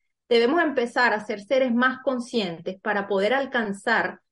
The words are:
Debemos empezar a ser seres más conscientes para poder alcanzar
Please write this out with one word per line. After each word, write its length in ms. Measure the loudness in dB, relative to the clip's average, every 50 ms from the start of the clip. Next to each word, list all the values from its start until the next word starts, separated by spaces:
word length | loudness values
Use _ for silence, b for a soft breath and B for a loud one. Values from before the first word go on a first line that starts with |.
| _ _ _ _ _
Debemos 340 | 2 2 4 4 4 4 2
empezar 520 | 2 0 0 -2 -2 0 0 2 2 2 2
a 100 | -2 -4
ser 180 | -6 -10 -8
seres 320 | -4 0 2 2 2 2 2
más 260 | 2 2 0 0 -2 -4
conscientes 760 | -4 -2 -4 -4 -4 -2 -2 -2 -4 -6 -8 -8 -10 -10 -6
para 260 | -4 -2 -2 -2 -2
poder 260 | -2 0 0 2 2 2
alcanzar 840 | 0 -2 -2 -2 -2 -2 -4 -6 -4 -2 0 0 0 0 -2 -6 -12 _ _